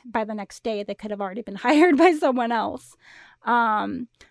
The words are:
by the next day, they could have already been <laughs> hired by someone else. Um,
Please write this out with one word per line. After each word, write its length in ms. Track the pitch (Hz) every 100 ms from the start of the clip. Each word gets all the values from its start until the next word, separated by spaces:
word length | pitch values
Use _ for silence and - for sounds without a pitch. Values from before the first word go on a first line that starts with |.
by 180 | 247 226
the 120 | 214
next 280 | 214 196 -
day, 220 | 226 208
they 100 | 202
could 160 | 202 214
have 100 | 202
already 220 | 196 202
been 140 | 208 196
<laughs> 100 | 247
hired 320 | 302 359 285
by 140 | 359
someone 400 | 302 311 254 233
else. 440 | 233 202 - - - _ - - _
Um, 640 | 220 240 226 214 196 202 240 _ _